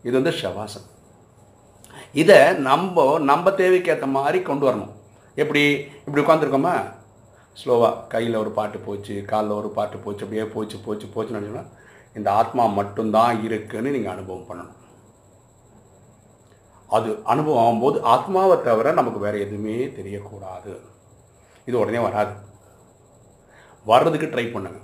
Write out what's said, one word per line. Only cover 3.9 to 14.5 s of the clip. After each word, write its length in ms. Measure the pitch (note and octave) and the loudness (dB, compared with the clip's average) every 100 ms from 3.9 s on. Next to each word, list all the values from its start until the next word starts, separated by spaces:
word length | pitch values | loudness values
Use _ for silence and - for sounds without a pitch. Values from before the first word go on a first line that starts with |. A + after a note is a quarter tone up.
ஏத்த 120 | D#3 C3+ | -2 0
மாதிரி 360 | C3+ C#3+ D3 | 0 0 -2
கொண்டு 300 | - C#3 C#3 | -2 0 0
வரணும். 200 | A2 F#2 - - - - - | 0 -8 -16 -20 -20 -12 -4
எப்படி? 520 | D3+ D3 D3 C#3+ - - - | 0 2 2 0 -6 -16 -4
இப்படி 200 | C#3+ D3 | 0 4
உட்காந்துருக்கோமா, 580 | D#3+ D3 C3+ D#3+ D#3 - - - - _ - _ - C3 | 2 2 0 0 -2 -4 -14 -20 -20 _ -20 _ -14 0
ஸ்லோவா 280 | A#2+ A2+ - - | 4 4 0 -6
கையில 260 | A#2 A#2 A2 | -4 -2 -2
ஒரு 160 | G#2+ | -2
பாட்டு 260 | G#2+ G#2+ G#2 | -4 -6 -8
போச்சு, 480 | G#2 G2+ - G2+ G2+ | -10 -10 -8 -10 -4
கால்ல 220 | G#2+ G#2+ | -2 -2
ஒரு 200 | G#2 G#2 | -4 -4
பாட்டு 280 | G#2 G#2 G2+ | -4 -6 -6
போச்சு, 260 | G#2 G2+ | -10 -10
அப்படியே 240 | G2+ G#2+ A2 | -8 -6 -6
போச்சு, 300 | A#2 G#2+ G#2 | -6 -8 -10
போச்சு, 300 | - G#2+ G#2 | -10 -10 -8
போச்சுன்னு 300 | A#2 A2 G#2+ | -8 -6 -8
நினைச்சோம்னா, 300 | G#2 B2+ - - - - - A2 | -8 -12 -14 -20 -20 -20 -18 -6
இந்த 160 | G2 | 0
ஆத்மா 340 | G#2 A#2 B2 A2+ | 2 2 2 2
மட்டும்தான் 800 | G2+ G2+ - A2 G#2+ A#2 A#2 | 2 -2 -4 0 2 2 2
இருக்குன்னு 460 | A2 A2 G#2 A2 B2+ | -4 -6 -6 -6 -4
நீங்க 220 | C#3 G2+ | -4 -4
அனுபவம் 340 | F#2 F#2+ F#2 | -8 -10 -12
பண்ணணும். 280 | - | -12